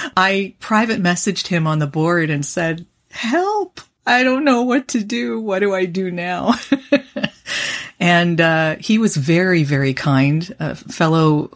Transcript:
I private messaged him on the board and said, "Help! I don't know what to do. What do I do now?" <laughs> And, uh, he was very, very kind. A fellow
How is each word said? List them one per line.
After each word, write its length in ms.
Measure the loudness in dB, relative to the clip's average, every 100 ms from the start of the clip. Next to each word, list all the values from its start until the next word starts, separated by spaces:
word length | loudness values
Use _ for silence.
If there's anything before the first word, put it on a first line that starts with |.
| -4 0
I 380 | 2 0 -4 -8
private 400 | -2 0 0 0
messaged 460 | 0 0 -2 -4 -2
him 200 | -2 0
on 120 | 0
the 80 | -2
board 440 | 0 0 2 0
and 140 | -2
said, 400 | -2 -2 -4 -4 -10 _ _
"Help! 720 | -10 -2 0 0 -2 -4 -10 -20 _
I 200 | 0 2
don't 200 | 2 2
know 180 | 2 2
what 260 | 2 0 0
to 160 | -4
do. 360 | -4 -4 -4 -6
What 200 | -4 0
do 120 | 0
I 120 | 0 -2
do 240 | -2 -4
now?" 440 | -4 -6 -4 -2 -2
<laughs> 60 | 0 -4 0 -2 -2 -8 -8 -8 -10 -8 -6 -8 -12 -2
And, 380 | 2 4 4 2
uh, 360 | 2 4 0 -2
he 200 | 0 2
was 160 | 2 0
very, 460 | 2 2 4 2
very 300 | 2 2 0
kind. 640 | 0 2 2 4 2 -4 -8
A 160 | -8
fellow 760 | -8 -10 -2 2 4 4 2 -2